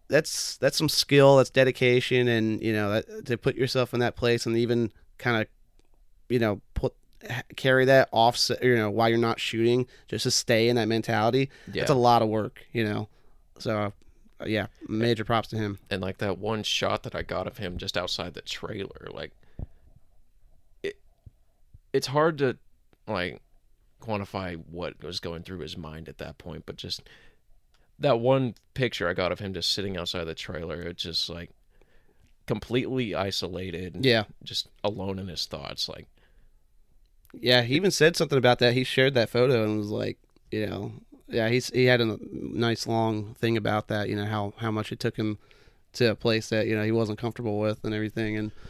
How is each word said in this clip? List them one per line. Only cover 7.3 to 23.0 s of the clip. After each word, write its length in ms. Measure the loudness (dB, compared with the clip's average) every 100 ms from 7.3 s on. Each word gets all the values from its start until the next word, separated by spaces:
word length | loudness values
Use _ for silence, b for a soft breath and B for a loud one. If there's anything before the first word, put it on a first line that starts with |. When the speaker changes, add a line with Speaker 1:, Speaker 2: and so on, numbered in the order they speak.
| -10 -10 -2
Speaker 1:
carry 300 | 2 6 8
that 240 | 8 6
offset, 520 | 6 4 4 0 2
you 120 | 4 4
know, 140 | 2
while 200 | 2 2
you're 80 | 4
not 200 | 0 -2
shooting, 460 | -2 2 2 2 0 b b
just 160 | -4
to 80 | 0
stay 360 | 0 2 4 4
in 80 | 4
that 100 | 2
mentality. 640 | 0 0 2 4 2 0 b b
Speaker 2:
Yeah. 140 | -2
Speaker 1:
That's 100 | 2
a 40 | 4
lot 260 | 6 6
of 60 | 4
work, 360 | 0 -4 -8 -8
you 120 | -2
know. 240 | -2 -2 -6 -12 -20 -20 _ -10
So, 340 | -4 -2 -4 -8 -20 -20 -20 -10
uh, 40 | -4
yeah, 200 | -2 -4 -8 -6
major 360 | -2 0 0
props 260 | 0 -2 -2
to 80 | -4
him. 200 | -4 -6 -6
Speaker 2:
And, 100 | -6
like, 160 | -4 -4
that 220 | -4 -2
one 240 | -4 -4
shot 400 | -2 -2 -2 -2
that 100 | -4
I 80 | -8
got 240 | -6 -6 -6
of 120 | -8
him 200 | -8 -8
just 180 | -6 -4
outside 380 | -4 -6 -8
the 80 | -10
trailer, 640 | -12 -10 -10 -10 -10 -12 -14
like, 180 | -12 -14 -16 -20 B B B B -20 -20 -20 -20 -20 -20 -20 -20 -14
it, 140 | -12 -12 -18 _ -20 _ _ _ _ -20 _
it's 140 | -4 -2
hard 320 | 2 2 2
to, 180 | -2 -2 -10 _ _ _